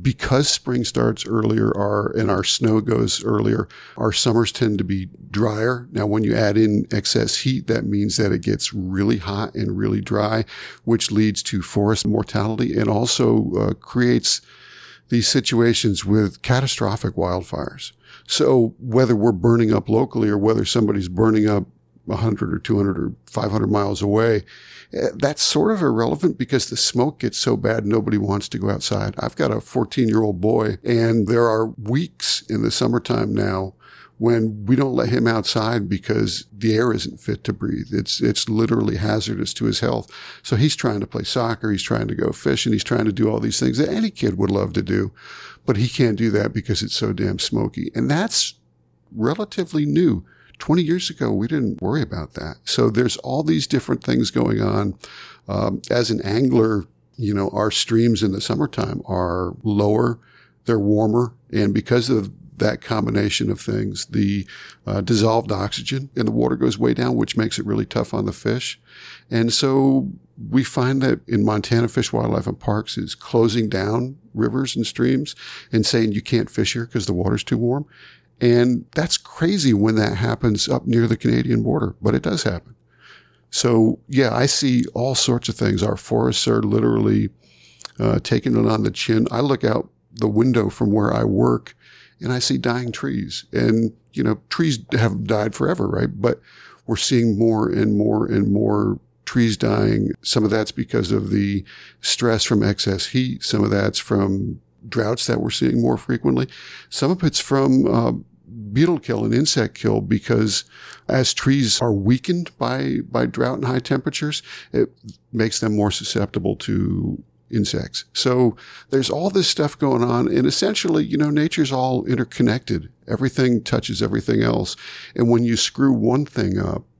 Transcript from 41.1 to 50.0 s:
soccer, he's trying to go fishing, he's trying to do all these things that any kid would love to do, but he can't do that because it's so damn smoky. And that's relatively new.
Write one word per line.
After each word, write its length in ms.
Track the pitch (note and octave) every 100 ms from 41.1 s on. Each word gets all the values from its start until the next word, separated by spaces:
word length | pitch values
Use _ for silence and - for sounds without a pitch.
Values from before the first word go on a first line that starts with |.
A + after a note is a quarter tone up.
| A2
soccer, 480 | - C3 A2+ A2 A2
he's 140 | G2
trying 240 | - A2+ A2
to 80 | -
go 160 | -
fishing, 400 | - C#3+ - -
he's 100 | G#2+
trying 220 | - A#2
to 80 | G#2+
do 180 | G2+ A2
all 80 | A2
these 220 | A2 -
things 180 | B2+ A#2+
that 120 | D3+
any 200 | A3 A3
kid 260 | - A2 F#2
would 140 | G2+
love 220 | G2 G2
to 100 | G#2
do, 300 | F#2 G2+ G2+ - - - - - -
but 100 | G#2
he 120 | A#2+
can't 300 | - A#2+ G#2
do 120 | A2+
that 220 | G#2 -
because 300 | A2+ - G2
it's 140 | G#2 -
so 160 | G#2+
damn 260 | - G2+ G2
smoky. 540 | - A2 A2 - -
And 160 | - B2+
that's 440 | D3+ A3 - - - _ _ _ _ _
relatively 720 | A2 A2+ F3 G#3 - E3+ D#3
new. 400 | D3 D3